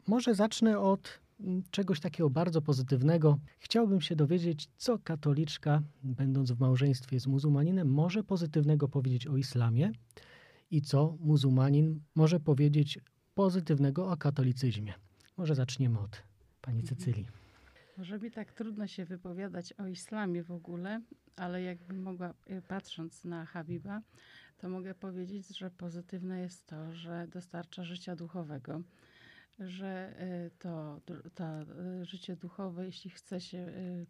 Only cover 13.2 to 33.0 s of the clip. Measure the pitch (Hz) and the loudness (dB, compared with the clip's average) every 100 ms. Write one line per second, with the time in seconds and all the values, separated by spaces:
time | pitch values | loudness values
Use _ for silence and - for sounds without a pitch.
13.2 | _ - 190 180 160 147 139 139 190 170 | _ 0 2 2 2 4 4 2 -2 0
14.2 | 143 139 127 123 127 101 104 92 - _ | 0 2 2 2 0 0 -4 -8 -16 _
15.2 | _ - 170 147 123 - 127 110 101 - | _ -6 0 0 0 0 0 0 -2 -10
16.2 | - _ _ _ - 117 117 123 - 104 | -20 _ _ _ -6 -4 -2 -4 -2 -4
17.2 | 98 - - _ - _ _ - 180 208 | -6 -12 -20 _ -20 _ _ -14 -10 -8
18.2 | 226 226 214 - 226 208 202 - 175 180 | -10 -10 -12 -10 -10 -8 -8 -8 -10 -10
19.2 | 180 180 196 175 170 - 190 180 - 214 | -10 -10 -8 -10 -12 -10 -10 -10 -10 -6
20.2 | 202 175 170 175 165 175 180 220 226 - | -4 -4 -6 -12 -12 -10 -8 -10 -12 -20
21.2 | _ - 185 180 180 175 175 190 185 180 | _ -12 -8 -6 -8 -10 -12 -10 -10 -8
22.2 | 175 165 - 190 175 190 - - 165 - | -10 -12 -14 -14 -10 -10 -10 -12 -12 -12
23.2 | 175 170 160 175 156 170 175 202 220 _ | -10 -10 -10 -12 -10 -10 -8 -10 -12 _
24.2 | - - - _ 185 185 185 185 190 180 | -20 -20 -20 _ -10 -8 -10 -12 -10 -10
25.2 | 180 202 190 202 185 180 175 170 175 185 | -10 -10 -12 -12 -12 -10 -12 -12 -10 -10
26.2 | 185 185 180 180 _ 156 160 165 170 170 | -8 -6 -8 -10 _ -14 -12 -12 -10 -10
27.2 | 170 180 180 175 170 - 170 180 180 170 | -10 -12 -12 -12 -12 -12 -10 -10 -10 -10
28.2 | 170 180 156 147 120 156 175 _ _ _ | -10 -10 -8 -10 -8 -10 -10 _ _ _
29.2 | - - _ - 185 185 190 185 190 - | -20 -20 _ -16 -14 -10 -10 -8 -10 -10
30.2 | 185 180 170 - 180 165 151 147 - 175 | -8 -8 -10 -12 -10 -8 -10 -12 -14 -16
31.2 | 170 - 165 156 151 - 180 185 175 190 | -14 -10 -8 -8 -12 -12 -10 -10 -12 -12
32.2 | - 175 180 - 196 170 185 175 | -12 -12 -12 -10 -10 -8 -10 -12